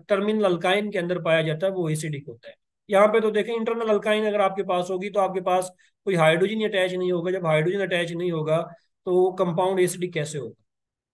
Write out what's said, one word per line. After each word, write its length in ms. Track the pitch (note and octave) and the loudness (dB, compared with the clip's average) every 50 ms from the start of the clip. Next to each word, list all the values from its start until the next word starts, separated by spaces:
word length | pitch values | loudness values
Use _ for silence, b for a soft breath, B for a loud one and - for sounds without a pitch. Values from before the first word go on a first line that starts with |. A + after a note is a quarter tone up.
| - - | -2 0
terminal 340 | G#3 G3 G3+ G#3+ G#3+ G#3+ G3+ | 0 2 2 0 0 2 2
alkyne 460 | F#3 F3 E3 F3 F3+ F#3 G#3 G#3 G#3 | 2 2 2 2 0 0 0 0 -2
के 80 | G#3 F#3 | -4 -4
अंदर 200 | F3 F3 F3+ E3+ | -2 -2 -4 -2
पाया 200 | D#3+ E3+ D#3+ D#3+ | 0 2 2 2
जाता 260 | D#3+ D#3+ D3+ D#3 F#3+ G3 | 2 0 -2 -2 -2 -2
है 40 | F#3+ | -2
वो 160 | F#3 E3+ D#3 | -2 -2 -2
acidic 360 | D#3 D3+ E3 D#3 D3 C#3 - C3 | -2 -4 -4 -6 -8 -8 -10 -12
होता 220 | A#2 - - - | -16 -18 -20 -20
है। 60 | - _ _ _ _ _ _ - | -20 _ _ _ _ _ _ 0
यहाँ 180 | G3+ F#3+ G#3 G#3+ | 4 6 6 6
पे 120 | G#3+ A3+ | 4 2
तो 100 | G#3+ G#3+ | 2 2
देखें 220 | G3+ G#3+ G3 A3+ A#3 | 0 0 -2 -2 -4
internal 360 | A3+ A3 A3+ A3+ A#3 A3+ A3 | -4 -2 -4 -2 -2 0 0
alkyne 360 | G#3+ G3+ G#3 G#3+ G#3+ G#3+ G#3+ G#3+ | 0 0 2 0 0 0 0 0
अगर 140 | G3+ G#3 | 2 2
आपके 220 | G3 F#3+ F#3+ G3 F#3 | 2 2 0 -2 -2
पास 240 | F#3+ F#3 F3+ F3 F3+ | -2 -2 -2 0 -2
होगी 180 | F#3+ F3+ G3 G3+ | -4 -4 -4 -2
तो 100 | F#3 G#3 | 0 0
आपके 220 | F#3+ F#3 F3+ F#3+ | 0 0 0 -2
पास 300 | F#3 F#3+ F3+ F#3 F3+ F#3 b b b b b _ _ G3+ | -2 0 0 0 0 -2 b b b b b _ _ -2
कोई 80 | F#3+ | 2
hydrogen 480 | E3 D#3 D#3+ D#3+ E3+ F#3+ G3+ A3 A3 A3 | 4 4 4 4 4 2 0 0 -2 -2
attach 300 | G#3 G#3 F#3+ F#3 F#3 F#3 | 0 0 0 0 0 0
नहीं 180 | F3+ F3+ F3+ | -2 -2 -2
होगा। 200 | F3+ E3+ E3 F#3 | -2 -2 -2 -2
जब 140 | F#3 F#3+ F3 | -4 -2 0
hydrogen 360 | D#3+ D#3 D#3 D#3 F3 G3 G3+ | 0 2 2 2 0 0 -2
attach 300 | F#3+ F3+ F#3 F3 E3+ E3 | -2 -2 -2 -2 -2 -4
नहीं 200 | E3+ E3 F3+ F3+ | -4 -4 -4 -4
होगा 260 | E3 D#3+ D3+ D#3 D#3 E3 F3 B B B B B _ _ _ F#3+ | -4 -2 -2 0 0 -2 -2 B B B B B _ _ _ 0
तो 240 | F3+ F#3 F#3 F#3 F#3 | 2 4 4 2 2
compound 460 | F#3 F#3+ F3 D#3+ F#3+ F3+ F#3+ F#3+ F#3 | 0 -2 0 0 0 0 0 2 2
acidic 340 | F3+ F3 F3+ F#3 F3 F3+ E3+ | 2 0 0 -4 -6 -6 -4
कैसे 240 | D#3+ D3 D3+ D#3 C#3+ | -4 -6 -6 -6 -10
होगा? 260 | A#2+ A2 - _ _ _ _ _ _ _ _ _ _ _ | -10 -12 -14 _ _ _ _ _ _ _ _ _ _ _